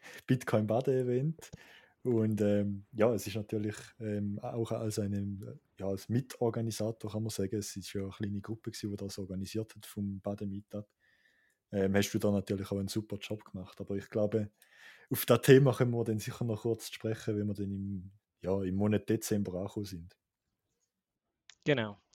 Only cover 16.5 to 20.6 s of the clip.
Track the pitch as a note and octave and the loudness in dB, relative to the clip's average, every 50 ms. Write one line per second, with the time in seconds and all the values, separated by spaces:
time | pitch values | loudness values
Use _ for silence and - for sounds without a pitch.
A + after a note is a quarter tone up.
16.5 | G#2+ G#2 - A#2 A2+ G#2+ - - - - - A2+ A2 - - A#2 G#2 G#2 G#2 G#2 | -2 -2 0 -2 -2 -2 -4 -12 -10 -6 -4 -4 -4 -4 -2 -2 0 0 0 -2
17.5 | G2 G#2 G2+ G2 G2 G2 G2 G2 G2+ F#2 F2+ F#2+ - _ _ _ _ _ - F2+ | -2 -2 -4 -4 -4 -4 -4 -4 -6 -8 -8 -12 -16 _ _ _ _ _ -2 -2
18.5 | F#2+ G2 G2 F#2 F#2 G2 G#2 G#2+ G#2+ G2 - - A2 A2 - - G#2+ G2+ G2+ F#2+ | 0 0 0 0 0 2 2 4 4 2 2 2 0 0 0 0 0 0 0 -2
19.5 | F2+ F2+ G2 G2+ - A2 G2+ F#2+ F#2+ E2+ E2+ F2+ - _ _ _ _ _ _ _ | -4 -4 -6 -6 -6 -6 -6 -6 -8 -10 -12 -14 -18 _ _ _ _ _ _ _
20.5 | _ _ | _ _